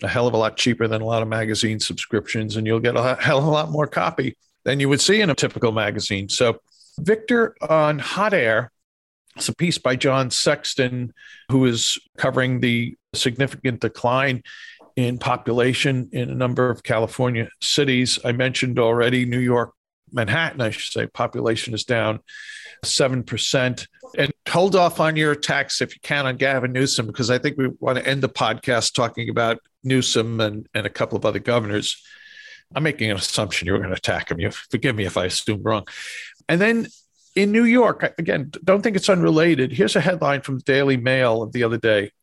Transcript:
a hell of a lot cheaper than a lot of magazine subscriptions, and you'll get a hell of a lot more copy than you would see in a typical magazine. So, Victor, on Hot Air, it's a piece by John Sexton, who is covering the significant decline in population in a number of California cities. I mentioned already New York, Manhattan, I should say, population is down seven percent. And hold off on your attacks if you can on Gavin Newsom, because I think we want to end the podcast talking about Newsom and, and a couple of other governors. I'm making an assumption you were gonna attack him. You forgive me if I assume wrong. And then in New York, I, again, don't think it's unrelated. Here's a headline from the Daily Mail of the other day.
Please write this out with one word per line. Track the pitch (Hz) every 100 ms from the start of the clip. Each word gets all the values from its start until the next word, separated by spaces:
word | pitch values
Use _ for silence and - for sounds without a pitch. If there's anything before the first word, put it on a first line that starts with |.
a | -
hell | 117 123
of |
a | 113
lot | 110 -
cheaper | 127 117 113
than | 110
a | 110
lot | 113
of | 110
magazine | 110 110 107 110 107
subscriptions, | - 85 - 107 - 113 110 110
and | 110
you'll | 113
get | 120
a | 120 127
hell | 127 - 165
of |
a | 156
lot | 151 160
more | 151 147
copy | 170 175 165 131 - _ _
than | - 139
you | 139
would | 139
see | - 214
in | 196
a |
typical | - 131 113 117
magazine. | 110 104 104 - 101 98
So, | - 120 113 _ _ _ -
Victor, | 156 220 - 240 220 -
on | - 160 151 151
Hot | 127 185 208
Air, | 190 113 113 123 _ _ _ _ _ _ -
it's | -
a |
piece | - 175 -
by | 127
John | 127 147 131 127
Sexton, | - 170 143 - - 127 123 123 - - - -
who | 135
is | 127 113 - - - -
covering | 135 131 127 127
the | 120 117 117 - _
significant | - 135 117 135 - 131 117
decline | 113 - 123 127 139 123 - - - - - -
in | 120 123
population | - 123 - 120 123 120 143 131 123
in | 127 123
a |
number | 127 127 123 127
of | 117
California | - 113 110 - 123 117 113 -
cities. | - - 139 127 123 -
I | 127
mentioned | 120 127 123 127 123
already | 113 117 120 127
New | 120 123
York, | 123 120 110 _ _ _ _
Manhattan, | 123 101 151 165 139
I | 113
should | - -
say, | 113 110
population | - 120 123 117 113 -
is | 107
down | - 117 110 110 - - - - - -
seven | - - 135 131
percent. | 117 117 - 139 127 120 - _ - -
And | 143 - -
hold | 170 190
off | 185 175 170
on | 160
your | 156 151
attacks | 147 - 139 139 -
if | 123
you | -
can | - 147 135
on | 127
Gavin | 135 135 127
Newsom, | 127 139 - 110
because | - 117
I | 127
think | 147 147
we | 127 -
want | 131 123
to | 131
end | 139
the | -
podcast | - 117 117 - 120 -
talking | - 117 - 117
about | 110 113 113 - _
Newsom | 131 131 123 120 113 113
and, | 107 104 -
and | 107
a | 104
couple | - 110 101
of |
other | 110 101
governors. | 113 120 104 104 101 - - - - - - - _
I'm | 135
making | 156 - 110
an | 95
assumption | - - 101 - 87
you |
were | 101
gonna | 90
attack | 92 - 87 -
him. | 82
You | 98
forgive | - - 123 139 107
me |
if | 92 95
I | 92
assume | - - 104
wrong. | 101 107 95 - - - - - -
And | 170
then | 214 226 - - _ _ _ 185
in | 202
New | 220
York, | 233 247 214 -
I, | 160 -
again, | 170 165 139 -
don't | 175 196
think | 226 190
it's | -
unrelated. | 185 165 156 170 147 131
Here's | 120 208
a | 202
headline | 165 175 143 139
from | - 131
the |
Daily | - 135 139 131
Mail | 120 131 123 113
of | 110
the | 123
other | 117 117
day. | 113 104 101 -